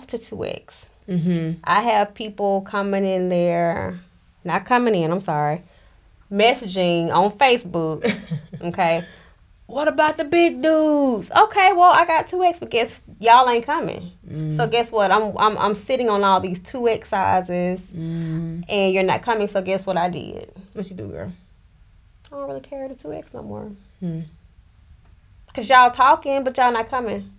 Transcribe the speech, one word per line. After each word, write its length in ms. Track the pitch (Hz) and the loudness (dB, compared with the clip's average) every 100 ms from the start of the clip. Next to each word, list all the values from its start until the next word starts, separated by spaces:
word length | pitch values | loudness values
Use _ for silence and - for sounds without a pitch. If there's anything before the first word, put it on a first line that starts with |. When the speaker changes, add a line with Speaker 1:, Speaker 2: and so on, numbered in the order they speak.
| - | -6
Speaker 1:
to 100 | 233 | -12
two 260 | - 208 - | -10 -10 -8
X. 420 | - - - - _ - | -10 -14 -20 -20 _ -6
Speaker 2:
Mm-hmm. 520 | 180 175 170 165 165 | -2 0 0 -2 -4
Speaker 1:
I 180 | - 190 | 0 0
have 320 | 233 214 208 | 2 2 0
people 480 | - 214 208 202 196 | -4 -12 -4 -2 -2
coming 440 | 196 202 202 196 196 | -2 -4 -2 -2 0
in 240 | 185 180 | 0 0
there, 720 | 175 175 170 170 165 190 180 - _ _ _ | 0 2 0 0 -2 -6 -10 -16 _ _ _
not 220 | 175 180 190 | -4 -4 0
coming 280 | 247 240 190 | 0 2 0
in, 160 | 160 | 0
I'm 80 | 180 | -2
sorry, 420 | 190 151 147 165 - _ - _ _ _ - | -2 -2 -2 -4 -8 _ -20 _ _ _ -6
messaging 800 | 202 226 269 202 185 175 170 165 | 2 2 2 -4 -2 0 2 2
on 180 | 156 202 | 2 2
Facebook, 720 | 208 269 247 180 165 160 151 226 - - 156 | 4 2 2 -2 -4 -4 -2 -4 -4 -6 -10
Speaker 2:
<laughs> 200 | - 175 | -10 -10
Speaker 1:
okay? 420 | 170 175 170 165 175 - - _ _ _ - | -8 -2 0 0 -4 -16 -20 _ _ _ -10
"What 240 | 254 302 | -2 0
about 260 | 277 302 311 | 2 0 0
the 80 | |
big 380 | 294 339 339 254 | 0 4 2 2
dudes?" 680 | 311 311 311 294 277 220 175 | 2 4 4 2 2 0 0
Okay, 440 | - 415 403 381 | 2 4 4 4
well, 180 | 359 359 | 6 6
I 120 | 294 339 | 6 4
got 240 | 320 - | 0 -2
two 120 | 359 | 0
X, 160 | 359 339 | 0 0
but 100 | 226 | -4
guess 320 | 233 254 - - - | -2 -4 -6 -20 -2
y'all 300 | 220 240 254 | 6 8 8
ain't 160 | 233 240 | 2 0
coming. 460 | 320 214 - 175 - - | -4 -4 -8 -12 -18 -14
Speaker 2:
Mm. 260 | 151 156 151 | -8 -4 -2
Speaker 1:
So 100 | 226 | 0
guess 280 | 233 233 | 0 0
what? 180 | 220 196 | 2 4
I'm, 260 | 208 214 - | 4 2 2
I'm, 200 | 214 208 | 0 2
I'm 180 | 208 208 | 0 -2
sitting 340 | - 262 240 | -2 0 2
on 140 | 202 | 2
all 160 | 202 185 | 4 4
these 220 | 185 180 | 0 -8
two 260 | - 262 233 | -8 -2 0
X 220 | - - | -2 -2
sizes, 720 | 196 190 185 180 180 180 185 | -2 2 0 0 -2 -2 -4
Speaker 2:
Mm. 840 | - 165 165 165 165 160 165 165 170 | -8 -10 -8 -6 -4 -6 -6 -8 -4
Speaker 1:
and 240 | 202 190 | 0 2
you're 100 | 190 | 2
not 200 | 190 - | 0 -2
coming, 260 | - 220 202 | -2 -2 -2
so 120 | 202 | -4
guess 240 | 185 190 190 | -4 -4 -2
what 120 | 185 | -2
I 100 | 175 | -2
did? 440 | 165 50 - - - - | -4 -10 -12 -16 -20 -18
Speaker 2:
What 180 | - 190 | -14 -14
you 60 | 180 | -12
do, 120 | 101 | -12
girl? 260 | - 131 175 _ _ _ _ - _ _ _ - | -12 -12 -14 _ _ _ _ -20 _ _ _ -18
Speaker 1:
I 40 | 277 | -14
don't 100 | 277 | -10
really 140 | 269 | -12
carry 260 | 262 277 269 | -12 -12 -12
the 80 | 262 | -12
two 160 | 294 | -14
X 220 | 302 - | -14 -14
no 100 | 240 | -16
more. 280 | 214 208 214 202 _ - | -14 -14 -14 -18 _ -12
Speaker 2:
Mm. 220 | 180 160 160 - - _ _ _ - - _ - _ - - | -8 -8 -12 -18 -20 _ _ _ -20 -20 _ -20 _ -20 -16
Speaker 1:
'Cause 160 | - 214 | -8 4
y'all 220 | 254 247 | 6 6
talking, 520 | 247 262 269 285 277 262 | 6 4 4 0 -2 -2
but 100 | 254 | 0
y'all 140 | 247 | 0
not 180 | 233 226 | 0 -4
coming. 400 | 254 226 202 - | -6 -4 -8 -10